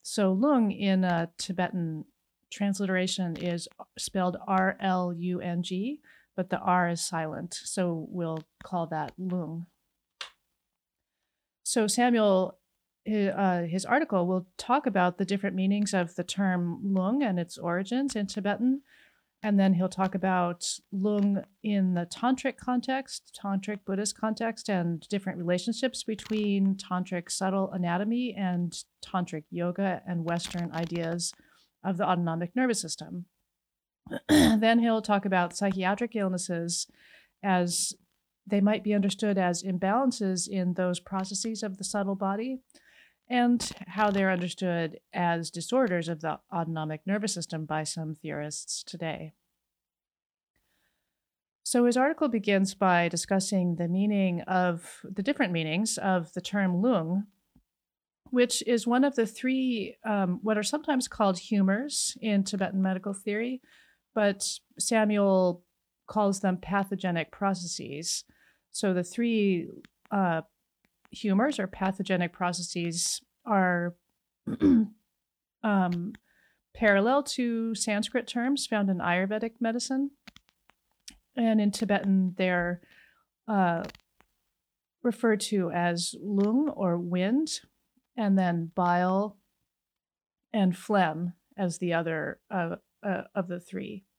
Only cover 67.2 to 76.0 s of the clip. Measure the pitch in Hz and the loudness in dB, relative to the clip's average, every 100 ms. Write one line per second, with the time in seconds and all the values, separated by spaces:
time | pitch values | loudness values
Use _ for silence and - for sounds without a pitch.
67.2 | 156 - 196 185 175 - 123 143 165 - | -4 -2 -2 -2 -6 -8 -10 -8 -6 -6
68.2 | - _ _ _ _ - 202 180 175 - | -8 _ _ _ _ -2 0 0 -2 -2
69.2 | 233 220 202 175 - - - _ _ 202 | 2 4 4 2 -2 -12 -20 _ _ 0
70.2 | 185 165 - _ _ _ _ _ _ - | 2 0 -4 _ _ _ _ _ _ -6
71.2 | 214 190 269 269 190 - 190 190 196 185 | 0 2 2 0 -6 -2 -2 -2 -2 0
72.2 | 175 - 180 175 170 175 170 170 - - | 0 -2 -4 -2 -6 -4 -4 -2 -4 -4
73.2 | _ _ - 202 185 175 175 175 _ _ | _ _ 0 2 4 2 -2 -6 _ _
74.2 | _ _ - - 208 240 214 - _ _ | _ _ -10 2 6 6 4 -4 _ _
75.2 | _ _ _ _ 220 196 180 175 | _ _ _ _ 0 2 2 0